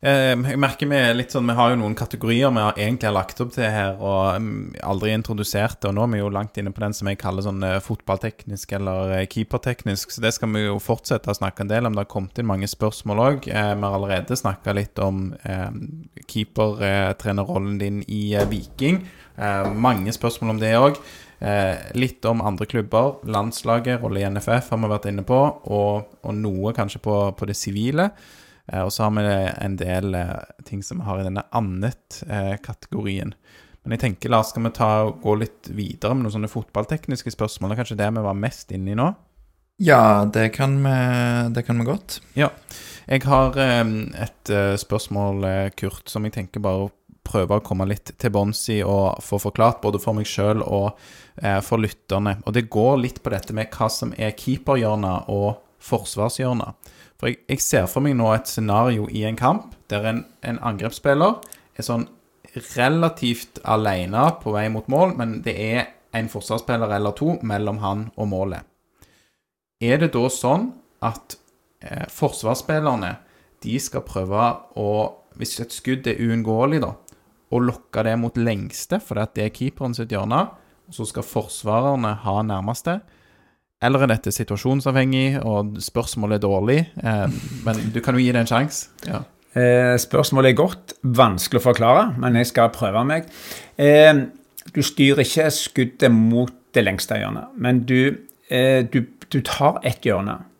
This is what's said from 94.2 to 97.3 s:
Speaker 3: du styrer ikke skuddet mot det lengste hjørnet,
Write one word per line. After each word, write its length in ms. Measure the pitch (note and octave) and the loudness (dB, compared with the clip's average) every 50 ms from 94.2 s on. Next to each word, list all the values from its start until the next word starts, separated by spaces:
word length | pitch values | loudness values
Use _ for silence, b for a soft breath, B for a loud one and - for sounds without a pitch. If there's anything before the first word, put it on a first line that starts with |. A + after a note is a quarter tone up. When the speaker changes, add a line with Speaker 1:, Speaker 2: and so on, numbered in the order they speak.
| C3 - - - - _ _ - - - - | 4 0 -6 -16 -20 _ _ -20 -20 -6 -2
Speaker 3:
du 80 | D#3 | 0
styrer 400 | C#3 - - - C#3+ C3+ C#3 C#3+ C3 | 0 0 4 4 6 6 6 6 4
ikke 260 | B2+ - E3 D#3 D#3 | 2 4 2 2 2
skuddet 600 | D3 - - - - - C3 B2 - - - C3 | 2 0 -4 -4 0 0 0 0 0 4 6 6
mot 400 | A#2 A2+ A2 A2+ A#2 A#2+ B2 B2 - - _ _ _ | 8 8 6 6 4 4 2 0 -2 -12 _ _ _
det 100 | B2+ A2 | 2 4
lengste 360 | G2 F#2+ F#2+ - - A2 G#2+ | 4 2 -2 -2 -4 -4 -2
hjørnet, 320 | G#2 G#2 | -2 -4